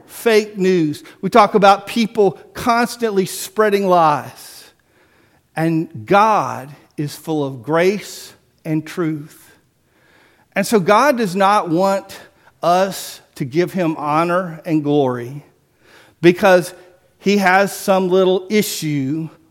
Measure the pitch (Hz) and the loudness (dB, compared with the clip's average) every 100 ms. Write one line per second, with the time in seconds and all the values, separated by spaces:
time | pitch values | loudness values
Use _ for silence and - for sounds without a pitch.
0 | - - 233 214 214 202 185 185 151 147 | -20 -6 0 0 0 -2 0 0 0 -4
1 | - - 190 233 202 214 196 196 - 233 | -14 -10 2 4 4 6 4 4 0 -4
2 | 220 226 196 - - - 254 233 240 - | -2 0 0 0 -12 -6 -2 0 -2 -4
3 | 226 196 190 - - - 214 202 190 175 | -4 -2 -2 -6 -6 -2 0 2 2 4
4 | 156 143 123 - - - - _ _ _ | 4 2 -4 -16 -20 -20 -20 _ _ _
5 | _ _ _ _ _ - 165 160 175 110 | _ _ _ _ _ -4 -2 -2 -4 -8
6 | 107 202 220 196 131 120 135 143 _ - | 2 4 4 2 -2 -8 -14 -20 _ -10
7 | 147 - - 156 135 131 113 165 185 202 | -10 -8 -6 -4 -4 -6 -2 0 2 0
8 | - - - - _ _ 165 156 156 - | -6 -18 -20 -20 _ _ -6 -4 -4 -6
9 | 160 156 151 - _ _ _ _ _ _ | -6 -6 -12 -20 _ _ _ _ _ _
10 | _ _ _ _ _ 196 196 220 165 208 | _ _ _ _ _ -6 0 2 4 4
11 | 285 240 208 190 196 208 170 165 196 196 | 4 0 -2 0 2 2 0 0 0 -2
12 | - - - _ _ _ 170 180 196 185 | -6 -20 -20 _ _ _ 0 0 0 -6
13 | - - _ - 139 156 175 190 160 143 | -14 -18 _ -10 -6 -2 -2 -2 -4 -4
14 | 147 151 175 175 180 160 180 156 147 147 | -2 0 0 -2 -4 -10 -4 -2 0 0
15 | 131 123 120 147 - _ _ _ _ - | 0 -2 -10 -14 -18 _ _ _ _ -20
16 | _ _ 170 170 202 180 - - - _ | _ _ 2 4 4 4 0 -12 -20 _
17 | _ _ 196 202 185 190 196 - - 190 | _ _ -2 2 4 2 2 -2 -2 0
18 | 185 185 185 185 185 214 208 - 156 143 | 2 2 2 0 0 -2 0 -4 -4 -2
19 | 131 160 160 - _ | -2 -4 -8 -14 _